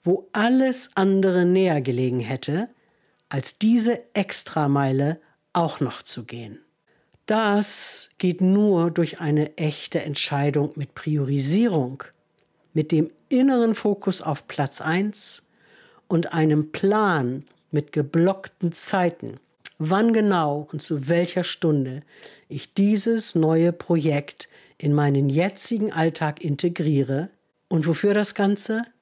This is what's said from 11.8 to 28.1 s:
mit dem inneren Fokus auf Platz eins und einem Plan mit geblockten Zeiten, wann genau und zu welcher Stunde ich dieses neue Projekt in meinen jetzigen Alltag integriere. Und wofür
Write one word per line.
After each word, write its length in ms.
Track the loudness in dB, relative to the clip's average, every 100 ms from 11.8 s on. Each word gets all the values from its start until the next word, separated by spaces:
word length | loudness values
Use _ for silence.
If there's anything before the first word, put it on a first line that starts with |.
| -2 -8 -18 _ _ _ _ _ _
mit 180 | -4 0
dem 200 | 0 0 _ _
inneren 460 | 2 4 4 2 0
Fokus 460 | -2 -2 -2 -4
auf 260 | -4 -6 -6
Platz 340 | -4 -4 -4
eins 640 | -2 0 -2 -4 -10 -10 _ _ _ _ _ _ _
und 260 | -2 0
einem 380 | 0 2 2 0
Plan 760 | -2 0 2 2 0 -2 -6 -12 _ _
mit 200 | -6 -2
geblockten 800 | -4 0 2 2 0 -10 _ -4
Zeiten, 680 | -2 -2 0 0 -2 -14 -14 _ _ -16 _
wann 340 | 0 2 4
genau 540 | 2 2 2 0 -2 -6
und 120 | -10
zu 240 | -6 -6 0
welcher 360 | 0 0 -2
Stunde 600 | -6 -2 0 2 0 -8 -16 -20 -20 -20 _
ich 240 | -14 -8
dieses 640 | 0 2 2 0 -2 -2 0
neue 360 | 2 4 2
Projekt 800 | 0 -2 0 2 -2 -4 -18 -20 -20 _ _
in 160 | 0
meinen 360 | 2 2 2 2
jetzigen 640 | 0 -2 -2 -4 -2 -2
Alltag 500 | 0 -2 0 -6 -4
integriere. 880 | -6 -2 -2 -2 0 0 0 -4 -6 _ _ _ _
Und 180 | -2 0
wofür 260 | 0 2